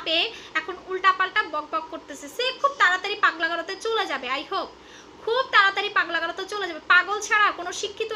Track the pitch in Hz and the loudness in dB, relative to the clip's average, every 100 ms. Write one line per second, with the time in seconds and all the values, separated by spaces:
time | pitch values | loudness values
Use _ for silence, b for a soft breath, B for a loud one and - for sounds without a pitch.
0 | 339 320 440 B B 311 311 359 - 370 | 2 0 0 B B -4 -4 -8 -8 2
1 | 381 370 370 427 427 302 302 320 320 320 | 2 4 2 0 0 -4 -4 -6 -6 -10
2 | - 285 285 - 494 508 554 554 370 370 | -12 -14 -10 -4 -4 0 0 4 4 4
3 | 392 403 370 320 330 339 330 381 440 440 | -2 2 2 2 -2 -2 -4 -6 -2 0
4 | 339 277 247 269 - 381 277 - B B | 0 -4 -4 -6 -4 -4 -6 -10 B B
5 | B - - 480 523 440 392 392 403 403 | B -10 -2 0 4 6 6 4 0 0
6 | 339 339 330 349 381 415 370 311 - 359 | 0 -2 -2 -4 -6 -6 -6 -6 4 4
7 | 359 415 403 427 403 - 349 392 415 - | 6 -2 0 4 4 2 -6 -6 -8 -6
8 | 440 | -4